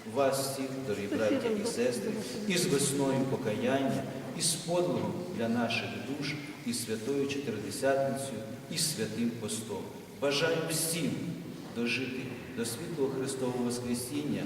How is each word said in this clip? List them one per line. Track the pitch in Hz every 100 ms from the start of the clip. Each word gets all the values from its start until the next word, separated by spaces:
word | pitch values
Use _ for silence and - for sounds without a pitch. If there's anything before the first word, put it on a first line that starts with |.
| 113 113
вас | 139 135
всіх, | - - 131 - 104
дорогі | 98 101
браті | - 110 269 233 214
і | 220
сестри, | - 247 240 214 214 - 226 208
із | 175 -
весною | 139 135 139 135 127
покаяння, | 135 135 110 107 117 190 262 202 135 - - 175
із | -
подвигом | - - 175 175 123 107 - - 107
для | 113
наших | 117 117 - - 101 107
душ, | 143 143 151 - - 123
із | 117 110
святою | 110 - 139 139
Чотиридесятницею, | 143 - 107 - - 135 135 135 117 - 110 - - -
із | 160 - -
святим | 107 110 117 -
постом. | 104 - - 95 - - - -
Бажаю | 139 143 165 165 160
всім | 160 - 170 135 - - - - - - 113
дожити | 120 127 131 131 131 117 - 123
до | 117
світлого | - 170 156 131 131
Христового | 127 - 127 123
Воскресіння, | 120 120 120 120 - 147 147 104